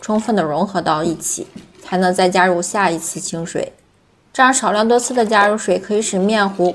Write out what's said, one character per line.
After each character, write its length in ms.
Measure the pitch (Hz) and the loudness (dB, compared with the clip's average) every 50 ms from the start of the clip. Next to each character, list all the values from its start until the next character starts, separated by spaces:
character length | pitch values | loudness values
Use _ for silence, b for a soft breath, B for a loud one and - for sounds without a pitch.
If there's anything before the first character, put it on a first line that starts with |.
充 180 | - - 214 220 | -6 -2 -2 -2
分 160 | 220 - 220 | 0 0 0
的 80 | 196 160 | 0 0
融 220 | 151 147 156 190 | 0 0 -2 -2
合 140 | 196 196 180 | -2 -2 -4
到 240 | 160 160 156 156 160 | -2 0 -2 0 0
一 120 | 170 160 | -2 -4
起， 320 | 160 - - - - - - - - - - _ - - | -4 -6 -8 -8 -8 -10 -12 -16 -20 -20 -20 _ -20 -10
才 140 | - 190 | -4 -2
能 160 | 180 190 180 180 | 0 2 2 2
再 160 | 190 185 180 | 2 2 2
加 160 | 185 185 180 | 4 4 2
入 160 | 185 180 170 | 2 2 0
下 300 | 175 - - 208 196 175 | -2 -4 -2 0 0 0
一 80 | 170 160 | 0 -2
次 200 | - - - 160 | -6 -8 -10 -10
清 240 | - - - 165 165 | -10 -8 -8 -8 -8
水。 300 | 165 - 151 - - - _ _ _ _ _ _ _ _ _ _ _ | -6 -6 -6 -6 -8 -10 _ _ _ _ _ _ _ _ _ _ _
这 120 | - - 262 | 0 2 4
样 100 | 254 269 | 4 4
少 180 | - 233 190 | 2 0 0
量 160 | 202 208 220 | 0 2 2
多 120 | 226 240 247 | 4 2 2
次 140 | 247 - 247 | 2 0 0
的 120 | 247 226 | 0 0
加 220 | 208 226 202 202 | 2 4 4 4
入 100 | 208 214 | 4 2
水， 220 | 214 - - 175 185 | 0 0 0 -2 -2
可 160 | - - 208 | -2 -2 -2
以 60 | 208 | -2
使 180 | 220 - 202 185 | -2 -2 -2 0
面 280 | 185 208 220 214 202 | 0 2 2 2 0
糊 240 | 196 196 185 180 180 | 0 0 0 0 0